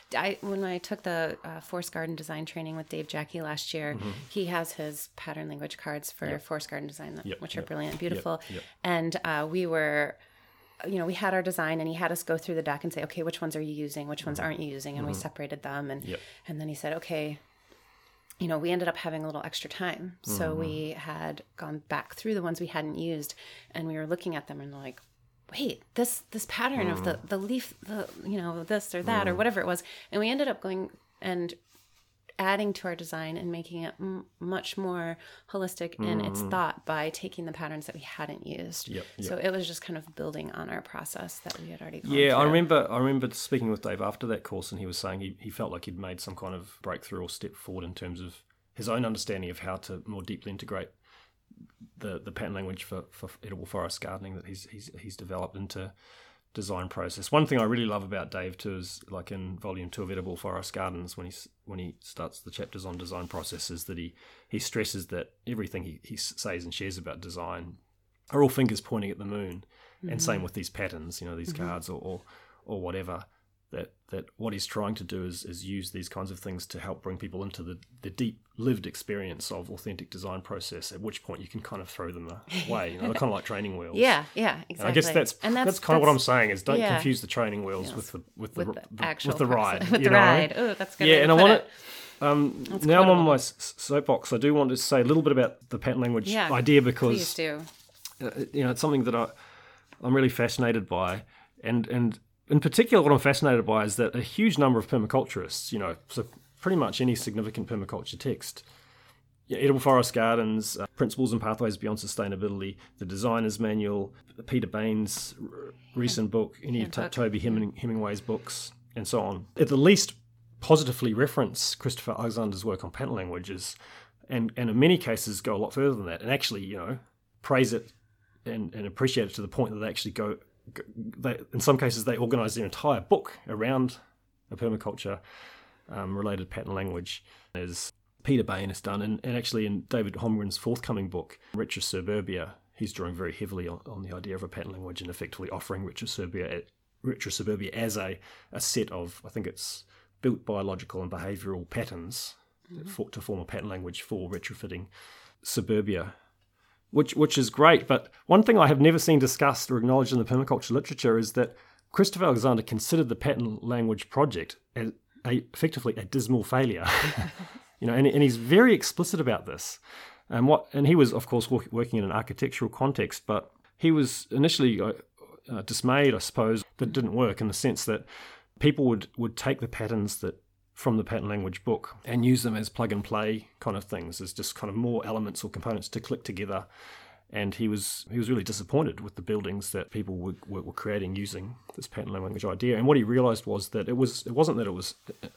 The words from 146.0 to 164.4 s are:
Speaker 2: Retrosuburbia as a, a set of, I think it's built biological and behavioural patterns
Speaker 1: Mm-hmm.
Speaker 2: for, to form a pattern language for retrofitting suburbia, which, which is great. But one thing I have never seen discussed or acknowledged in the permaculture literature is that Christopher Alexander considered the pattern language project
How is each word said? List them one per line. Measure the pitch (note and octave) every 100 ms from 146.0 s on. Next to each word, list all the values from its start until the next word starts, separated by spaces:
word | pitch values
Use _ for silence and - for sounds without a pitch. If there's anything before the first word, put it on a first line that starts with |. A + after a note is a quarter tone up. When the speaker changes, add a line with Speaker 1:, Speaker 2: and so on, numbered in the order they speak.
| A2+ - F2+ F#2 E2+ E2+ - _ _ _
Speaker 2:
Retrosuburbia | C3 - G2+ - G2+ G2+ G2
as | A2+ A2+ G#2
a, | F#2 G2 - - -
a | -
set | - B2+ G2
of, | F2+ F2 -
I | -
think | A2 F#2
it's | - - - - _ _ _
built | C3 A#2+
biological | - G#2 G2 F2+ - F#2+
and | F2+
behavioural | F2+ F#2+ G2+ G2 F#2 E2+
patterns | A#2 A2+ F2+ E2+ B2 - - _ _ -
Speaker 1:
Mm-hmm. | F3 E3+
Speaker 2:
for, | G3 G#2+
to | A2+
form | - F#2+
a | F2
pattern | G2 G#2
language | F#2 F2+ F2+
for | - G#2 F2+
retrofitting | F2+ - - G2 F2+ F#2 - - - - _
suburbia, | - - F#2+ G#2+ G#2 F2+ F2+ - _ _ _ _ _ _ -
which, | C#3+ D3+
which | - D3 -
is | A#2
great. | - D#3 E3 B2
But | C3 - - -
one | F#3+
thing | A3 A3
I | C#3+
have | C#3+
never | D3+ E3
seen | - D3+
discussed | C3 - C#3+ B2 -
or | A#2
acknowledged | B2 C3 A#2+
in | B2+
the | A2+
permaculture | B2+ C3+ B2 -
literature | A#2 - C3 B2 A2+
is | A2
that | - A#2+ - - _ _
Christopher | - G3 F3 F3+
Alexander | A#2+ C3 A2+
considered | G#2+ A2 - E3 C3
the | A2+
pattern | D3 C3 A2+ G#2+
language | A#2 A#2+ A2+ G#2 -
project | C3+ D3 F#2